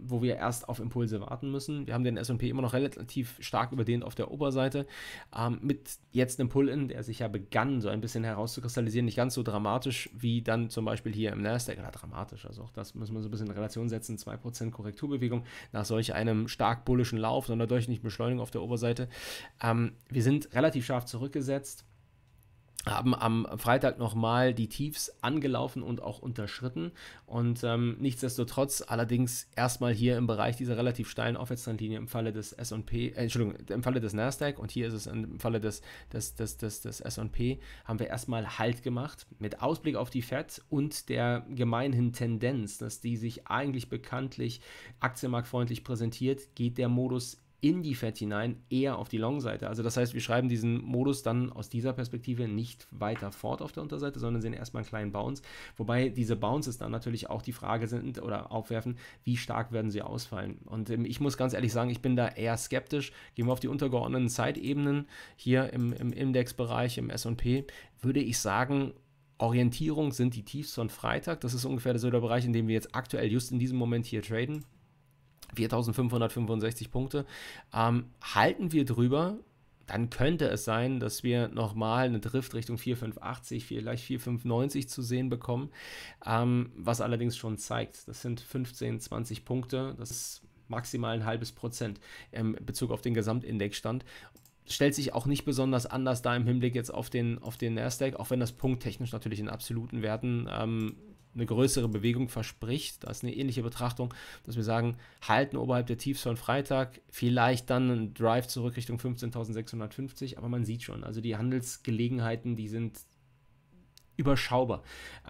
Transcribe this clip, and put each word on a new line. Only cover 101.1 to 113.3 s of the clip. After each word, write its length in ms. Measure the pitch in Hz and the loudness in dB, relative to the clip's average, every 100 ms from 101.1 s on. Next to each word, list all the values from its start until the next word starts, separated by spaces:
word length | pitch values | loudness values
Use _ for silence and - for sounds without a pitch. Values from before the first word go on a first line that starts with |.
| - - | -20 -10
eine 140 | 117 117 | -4 0
größere 420 | 117 135 135 117 | 4 6 4 2
Bewegung 400 | 107 117 120 123 | 2 2 2 0
verspricht. 760 | 113 110 - 113 147 - - | -2 -6 -6 -4 -2 -4 -10
Da 60 | - | -10
ist 120 | 117 | -6
eine 100 | 123 | -4
ähnliche 300 | - 135 123 | -2 -2 0
Betrachtung, 500 | 117 - 123 123 123 - - - | -2 -2 -2 0 -4 -6 -14 -14
dass 140 | - 117 | -6 -2
wir 80 | |
sagen, 320 | 110 113 117 120 - - | 2 2 2 -2 -10 -8
halten 340 | - 110 139 135 | 2 4 4 0
oberhalb 300 | 123 123 123 | 2 2 2
der 100 | 117 | -2
Tiefs 260 | 139 139 | -2 -2
von 140 | 123 117 | 0 0
Freitag, 640 | - 135 139 135 123 - - | 2 0 2 0 0 -6 -16
vielleicht 600 | - 120 123 120 123 - | 0 4 6 6 4 2
dann 180 | 127 127 | 4 4
ein 260 | 117 110 | 2 0
Drive 340 | - 113 120 123 | 2 4 4 2
zurück 280 | 123 120 123 | -2 -2 -2
Richtung 220 | 117 120 | -4 -2
fünfzehntausendsechshundertfünfzig, 1400 | 127 120 120 117 113 110 110 117 107 - 135 - 131 - | -2 -2 -4 -4 -4 -4 -4 -6 -6 -6 -8 -6 -8 -4
aber 100 | 120 | -2
man 160 | 123 | 0
sieht 180 | 107 117 | 0 -2
schon, 220 | - 107 | -6 -8
also 160 | - 110 | -6 -4
die 160 | 113 107 | -2 0
Handelsgelegenheiten, 1200 | 123 127 123 - - 113 120 127 113 117 123 113 | 0 0 -2 -6 -2 2 2 2 0 0 -2 -2
die 100 | 107 | -2
sind 320 | 113 117 - - _ _ | -2 -4 -6 -18 _ _